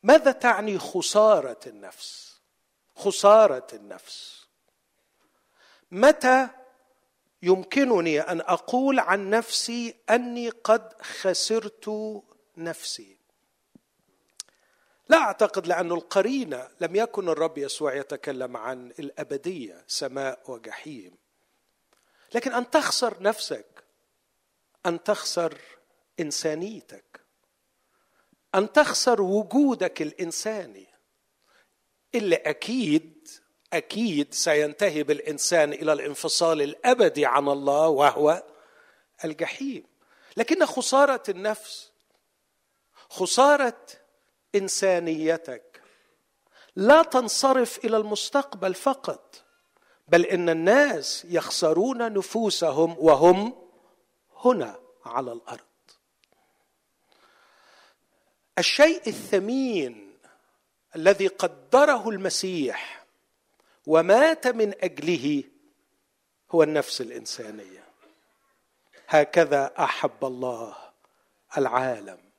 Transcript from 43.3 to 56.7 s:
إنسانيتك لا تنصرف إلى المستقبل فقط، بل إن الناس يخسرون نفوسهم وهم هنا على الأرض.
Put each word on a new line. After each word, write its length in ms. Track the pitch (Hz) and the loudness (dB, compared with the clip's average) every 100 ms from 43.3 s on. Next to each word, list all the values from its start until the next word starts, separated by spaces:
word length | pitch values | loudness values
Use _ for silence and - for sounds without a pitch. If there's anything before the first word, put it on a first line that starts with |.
| - 277 294 254 - - - _ _ _ _ _ | 4 6 6 2 -4 -20 -20 _ _ _ _ _
إنسانيتك 1300 | 202 190 - 190 180 170 160 156 165 165 120 _ - _ _ _ _ _ _ _ _ _ - | -4 -2 0 2 2 0 -2 -2 -2 -4 -16 _ -20 _ _ _ _ _ _ _ _ _ -2
لا 260 | 202 302 | 6 6
تنصرف 840 | 330 262 226 - 269 262 240 - | 6 0 -2 0 2 2 0 -4
إلى 120 | 233 220 | -2 -2
المستقبل 760 | 214 208 - 285 269 196 190 | -2 -6 -4 -4 -4 -6 -6
فقط، 720 | 180 - 262 - - _ - _ _ _ _ _ _ _ | -2 -4 -4 -8 -12 _ -20 _ _ _ _ _ _ _
بل 180 | 170 175 | 4 4
إن 220 | 185 175 | 0 0
الناس 800 | 160 170 247 294 180 135 - 170 | 0 4 4 4 0 -6 -10 -4
يخسرون 840 | 170 - - 160 160 233 247 233 | -4 -2 -2 0 2 0 -2 -4
نفوسهم 840 | 202 185 220 220 - 165 139 165 - | -4 -4 -4 -2 -2 -2 0 0 4
وهم 720 | 160 139 170 185 214 - - _ _ _ _ _ _ - | 4 8 6 6 0 -8 -20 _ _ _ _ _ _ 0
هنا 360 | 247 233 117 98 _ _ | 2 2 -2 -10 _ _
على 280 | 123 120 127 | -8 -8 -6
الأرض. 320 | 117 - 120 _ _ _ _ _ _ _ _ _ _ _ | -12 -16 -18 _ _ _ _ _ _ _ _ _ _ _